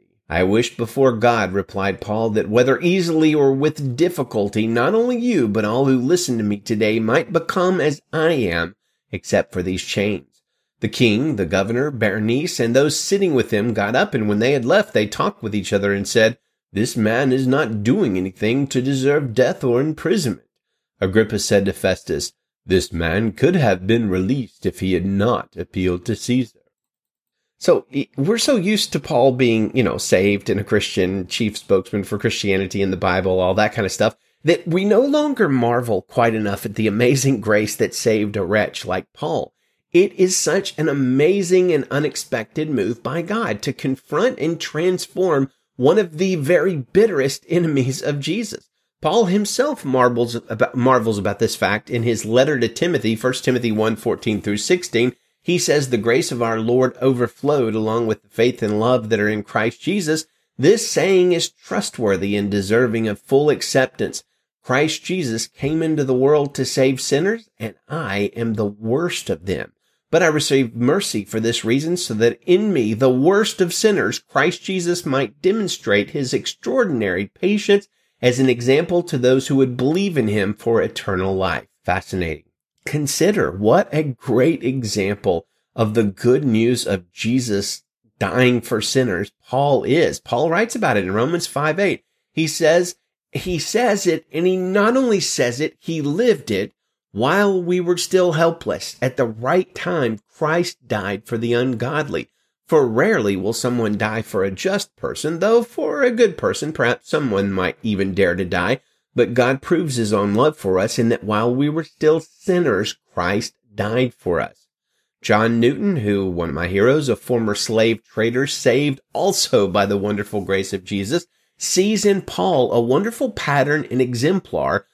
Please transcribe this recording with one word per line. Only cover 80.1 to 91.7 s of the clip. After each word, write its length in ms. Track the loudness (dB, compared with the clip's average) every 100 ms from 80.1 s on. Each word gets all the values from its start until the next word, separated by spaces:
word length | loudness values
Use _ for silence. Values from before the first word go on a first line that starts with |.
| 0
in 80 | 0
him 260 | 0 -2
for 300 | -4 0 0
eternal 540 | 0 -4 -6 -2 -2 -2
life." 320 | -2 -4 -8 _
Fascinating. 580 | -4 -4 -4 -6 -4 -6 _ _ _ _
Consider 680 | -8 -4 -4 0 0 2 -2
what 360 | 0 2 2 2
a 100 | -2
great 640 | -4 -6 -2 2 2 2
example 800 | -2 -4 -4 -2 -2 -2 -2 -2 -4 _ _ -4
of 180 | 0
the 80 | 2
good 420 | 0 0 2 2
news 440 | 2 2 2 0 -2
of 240 | -4 -6
Jesus 720 | -6 -2 0 0 -2 -4 -10 _ _ _ _
dying 420 | -2 2 4 2
for 200 | -2 -4
sinners 500 | 0 0 0 -2 -6 _ _
Paul 360 | -2 2 0
is. 340 | 2 2 2 -2
Paul 320 | -4 -2 0
writes 240 | 0 -2
about 220 | -2 0 0
it 80 |
in 80 | 0
Romans 340 | -2 0 -2 -4
five 320 | -4 -2